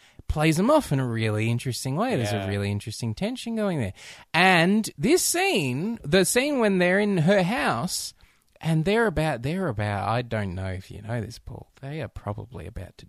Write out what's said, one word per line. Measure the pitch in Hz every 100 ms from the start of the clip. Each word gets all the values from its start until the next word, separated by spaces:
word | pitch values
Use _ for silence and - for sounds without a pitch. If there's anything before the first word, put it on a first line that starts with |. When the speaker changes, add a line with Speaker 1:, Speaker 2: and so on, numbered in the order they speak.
| _ - -
Speaker 1:
plays | 156 156 156
them | 220
off | 302 -
in | 139
a | 127
really | 113 110 107 113
interesting | 117 135 120 135 143
way. | 247 180
There's | 107
a | 101
Speaker 2:
Yeah. | 95
Speaker 1:
really | 101 101
interesting | 101 113 - 117 107
tension | 107 262 233 226
going | 208 160
there. | 101 - - - -
And | 160 185 175 170 214 214 -
this | 175 359
scene, | - 339 392 269 135 123 202 233
the | 147 185 180
scene | 247 285 277
when | 220 190
they're | 175 190
in | 208 190
her | 156 202
house, | 175 254 269 117 175 - - - _ _ _ _
and | 156 160
they're | 156 220 226
about, | 151 156 123
they're | 127 180 180
about, | 104 104 101 101
I | 117
don't | 120 110 98 90
know | 95
if | 92 -
you | -
know | 107 120
this, | 104 -
Paul, | - - - _
they | 135 156
are | 113
probably | - - 104 104 - 78
about | 98 90
to | -